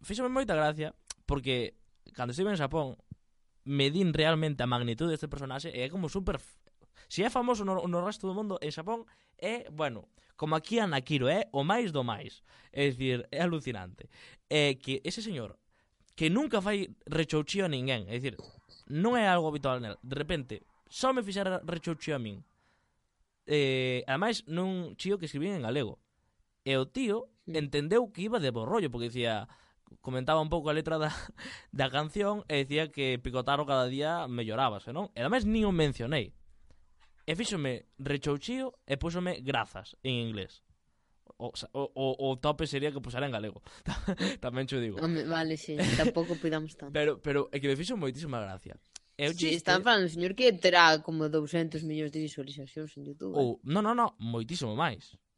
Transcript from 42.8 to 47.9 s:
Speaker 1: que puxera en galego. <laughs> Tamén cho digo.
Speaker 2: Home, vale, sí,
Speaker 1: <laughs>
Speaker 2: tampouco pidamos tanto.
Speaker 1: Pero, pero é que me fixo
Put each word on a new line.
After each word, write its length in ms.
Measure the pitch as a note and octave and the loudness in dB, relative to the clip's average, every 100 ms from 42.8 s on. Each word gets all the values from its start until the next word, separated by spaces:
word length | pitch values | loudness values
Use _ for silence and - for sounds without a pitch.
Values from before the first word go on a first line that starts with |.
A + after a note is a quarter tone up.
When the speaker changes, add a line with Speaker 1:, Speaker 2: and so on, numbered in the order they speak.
| D3 | -2
Speaker 1:
que 80 | C#3 | -4
puxera 240 | B2+ A#2+ C#3 | -6 -4 -2
en 80 | |
galego. 280 | A2+ G#2+ F#2+ - - - | -2 -6 -10 -16 -12 -8
<laughs> 560 | - - F#3 - C#4 | -4 -4 -2 -2 -2
Tamén 240 | - B2+ C3 | -4 -4 -2
cho 80 | C3+ | -2
digo. 240 | A2+ G2 | -2 -2
Speaker 2:
Home, 240 | D#3+ E3 D3 | 0 0 0
vale, 320 | E3 D#3+ D#3 | 0 0 -2
sí, 160 | - | -4
Speaker 1:
<laughs> 240 | D3 F#3 B2 | 0 2 4
Speaker 2:
tampouco 400 | D#3+ E3+ E3+ E3+ | 2 2 0 -2
pidamos 400 | E3 D#3 D#3 - | 0 -2 -4 -10
tanto. 160 | C#3+ | -6
Speaker 1:
Pero, 240 | D3+ D3+ - | 0 2 0
pero 320 | D3+ C#3+ - | 0 0 0
é 80 | C#3 | 0
que 80 | C#3 | 0
me 40 | C3+ | 0
fixo 200 | F3+ | 0